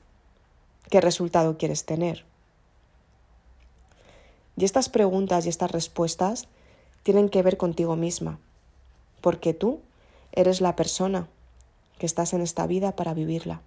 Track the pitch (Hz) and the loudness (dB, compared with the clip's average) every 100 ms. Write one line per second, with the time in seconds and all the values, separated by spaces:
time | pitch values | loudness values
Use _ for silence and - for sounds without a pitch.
0 | _ _ _ _ _ _ _ _ - 196 | _ _ _ _ _ _ _ _ 0 4
1 | 175 175 175 175 160 160 156 151 - 160 | 4 2 0 2 2 0 -4 -4 -4 -4
2 | 175 160 - _ _ _ _ _ _ _ | -4 -6 -14 _ _ _ _ _ _ _
3 | _ _ _ _ _ _ - _ _ _ | _ _ _ _ _ _ -20 _ _ _
4 | - - - _ _ - 190 269 247 226 | -20 -20 -20 _ _ -2 2 2 2 2
5 | 202 185 190 180 170 170 175 165 - - | 2 2 0 0 0 -2 -2 -4 -4 -2
6 | 165 - 180 247 - _ _ _ _ _ | -2 0 -2 -2 -10 _ _ _ _ _
7 | - 196 208 202 185 185 180 165 170 160 | 2 4 4 4 2 2 0 0 -2 -2
8 | 170 175 160 156 _ _ _ _ _ _ | -2 -4 -8 -10 _ _ _ _ _ _
9 | _ _ 175 170 170 160 208 285 - _ | _ _ 0 0 0 0 -2 -2 -8 _
10 | _ - _ - 185 185 180 170 165 - | _ -20 _ 2 2 4 0 0 -2 -2
11 | 185 190 170 _ - - - _ _ - | -2 -2 -6 _ -20 -20 -20 _ _ -8
12 | 165 - 170 180 170 - 165 180 196 185 | -4 -2 -2 -2 -2 -4 -2 -2 -2 -4
13 | 170 160 160 165 170 165 | -4 -4 -4 -4 -6 -12